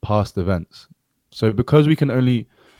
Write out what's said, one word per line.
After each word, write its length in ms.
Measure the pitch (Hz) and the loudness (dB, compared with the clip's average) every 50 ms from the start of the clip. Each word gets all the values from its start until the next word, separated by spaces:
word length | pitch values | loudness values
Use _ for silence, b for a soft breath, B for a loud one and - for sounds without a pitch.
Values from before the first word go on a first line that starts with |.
past 340 | - - 104 104 101 - - 98 | -6 -2 -2 -2 -2 -2 -6 -6
events. 500 | 87 95 95 85 85 _ _ - - _ - _ _ _ _ _ _ _ | -4 -2 -4 -4 -6 _ _ -20 -20 _ -20 _ _ _ _ _ _ _
So 220 | - - 113 110 | -8 -4 -4 0
because 340 | 104 120 123 - 147 151 147 | 0 0 0 4 4 4 4
we 80 | 156 156 | 4 2
can 160 | - 147 139 | 0 0 -2
only, 380 | 135 127 127 127 123 113 113 b b b b b b | 0 0 0 0 0 -2 -4 b b b b b b